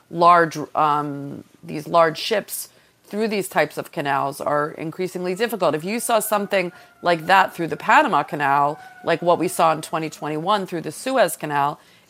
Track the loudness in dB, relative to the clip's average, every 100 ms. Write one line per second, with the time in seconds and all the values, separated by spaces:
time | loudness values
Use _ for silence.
0 | _ 4 6 6 4 -2 -6 0 0 0
1 | -2 -8 -10 -12 -16 _ -12 -10 0 4
2 | 4 2 -4 -4 -4 -12 -14 _ _ _
3 | _ -4 -2 -2 -2 0 0 -2 -10 -6
4 | -2 -2 -2 -4 -2 0 -2 -6 -10 -6
5 | -6 -4 -6 -4 -4 0 0 0 -4 -6
6 | 0 0 0 -2 0 -2 -2 -8 -20 _
7 | 0 0 4 4 4 -2 -6 -4 4 4
8 | 4 0 0 -2 2 2 2 -2 -14 -8
9 | -2 0 2 2 2 2 2 2 -4 -6
10 | -6 -8 -6 -4 0 -2 -2 -6 -8 -8
11 | -2 2 2 0 -4 0 0 -4 _ _